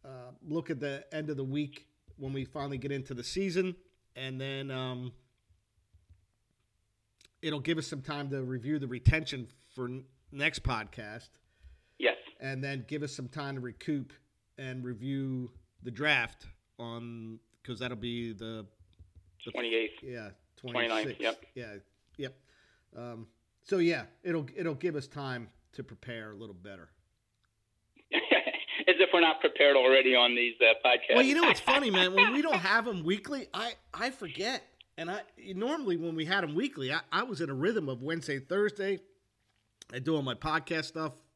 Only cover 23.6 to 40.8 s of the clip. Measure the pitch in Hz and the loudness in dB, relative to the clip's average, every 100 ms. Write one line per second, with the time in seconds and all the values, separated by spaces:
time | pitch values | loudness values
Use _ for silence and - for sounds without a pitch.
23.6 | - 196 170 151 104 _ 180 165 139 - | -2 4 4 2 -6 _ -4 -2 -4 -4
24.6 | 165 143 180 151 135 143 135 123 113 _ | -4 -2 -2 -4 -6 -10 -8 -8 -10 _
25.6 | _ - 123 120 123 117 107 104 110 92 | _ -14 -14 -14 -12 -10 -12 -14 -14 -14
26.6 | 98 95 80 _ _ _ _ _ _ _ | -16 -16 -18 _ _ _ _ _ _ _
27.6 | _ _ _ _ _ - - - - - | _ _ _ _ _ -2 4 2 2 -6
28.6 | - - - 170 180 180 165 156 147 - | -6 0 4 6 6 8 6 6 0 6
29.6 | 143 139 127 135 131 123 120 120 120 113 | 8 10 8 8 8 6 6 4 0 6
30.6 | 117 113 127 123 - 247 262 302 339 - | 6 8 4 4 6 6 8 6 4 4
31.6 | - 269 262 185 185 196 220 262 320 262 | 4 2 4 4 4 6 6 4 2 2
32.6 | 190 226 226 185 160 202 233 277 - 180 | 4 2 2 -2 0 0 -2 -8 -6 -6
33.6 | 233 - _ - 240 269 180 131 214 254 | -6 -8 _ -4 -4 -4 -10 -4 -4 -4
34.6 | - _ - - 165 202 - - 120 185 | -8 _ -20 -8 -6 -6 -10 -18 -10 -4
35.6 | 233 320 240 170 165 160 160 196 165 151 | -2 -2 0 -2 -2 -2 0 0 0 0
36.6 | 269 - 131 156 - 175 254 165 160 135 | -2 -2 -2 -2 0 -2 -2 -4 -4 0
37.6 | 175 214 147 123 135 165 151 139 131 190 | 0 0 -2 -6 -4 -4 -4 -6 -2 0
38.6 | 208 202 196 190 - _ _ _ _ _ | 0 0 -2 -2 -6 _ _ _ _ _
39.6 | _ _ - 131 131 156 131 117 156 156 | _ _ -12 -6 0 0 0 -4 -2 -2
40.6 | - 165 | 0 -4